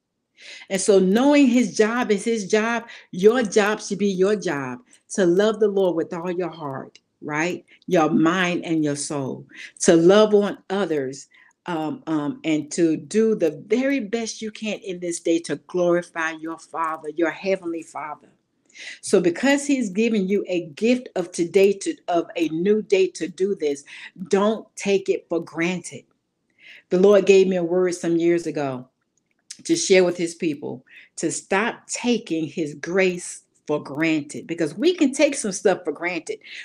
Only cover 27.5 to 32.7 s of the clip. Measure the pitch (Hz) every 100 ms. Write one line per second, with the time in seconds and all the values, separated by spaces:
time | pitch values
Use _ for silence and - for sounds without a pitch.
27.5 | 180 170 180 185 175 175 170 170 170 165
28.5 | 151 139 127 123 _ _ _ _ _ -
29.5 | - - 165 - 185 180 175 170 - 175
30.5 | 147 131 131 - - - - 165 151 -
31.5 | 196 226 - - - 240 233 - 160 156
32.5 | - 151